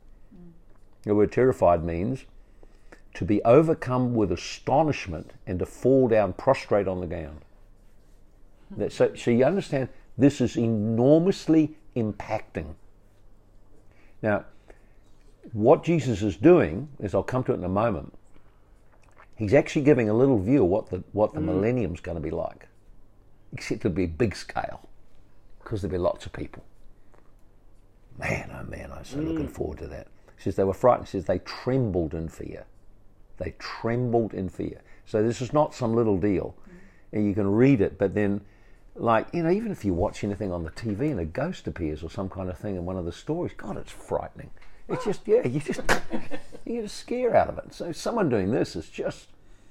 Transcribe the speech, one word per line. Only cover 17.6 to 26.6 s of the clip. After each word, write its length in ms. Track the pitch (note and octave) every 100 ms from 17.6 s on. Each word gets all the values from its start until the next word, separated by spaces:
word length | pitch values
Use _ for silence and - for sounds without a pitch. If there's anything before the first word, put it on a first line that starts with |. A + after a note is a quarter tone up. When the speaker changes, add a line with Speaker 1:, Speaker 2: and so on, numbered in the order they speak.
Speaker 1:
a 40 | F2+
moment, 460 | G2 A#2 E2 - - - - - - - - - - _ - - -
he's 180 | G#2
actually 280 | C3+ - D#3+
giving 260 | C#3 B2+ G#2+
a 60 |
little 240 | A2 C#3 A2+
view 260 | F#2+ C#3+
of 60 | F2+
what 180 | G2+ -
the, 160 | F#2 -
what 220 | G2 G#2+
the 60 | -
Speaker 2:
Mm. 40 |
Speaker 1:
millennium's 560 | F2+ F2+ G#2+ B2+ F2+ E2+
gonna 200 | F2+ E2+
be 100 | D#2
like. 380 | E2 D#2+ - - - - - - - - - -
Except 320 | - - A2
it'll 100 | A2
be 120 | E2+ F2
big 280 | D#2 G#2+
scale, 540 | - - - - - - - - - - - - -
'cause 200 | - G#2+
there'll 100 | F#2+
be 60 | F2
lots 260 | F2 - -
of 60 |
people. 320 | - - -